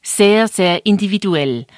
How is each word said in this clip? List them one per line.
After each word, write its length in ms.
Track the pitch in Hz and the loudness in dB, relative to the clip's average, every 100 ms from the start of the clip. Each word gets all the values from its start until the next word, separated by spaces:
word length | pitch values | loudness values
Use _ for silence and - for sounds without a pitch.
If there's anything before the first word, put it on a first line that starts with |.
Sehr, 440 | - - 202 214 220 | -6 2 4 4 0
sehr 360 | - 180 175 | 0 0 0
individuell. 800 | 214 202 202 202 196 160 139 120 - | 0 0 0 -2 -2 -2 -2 -6 -10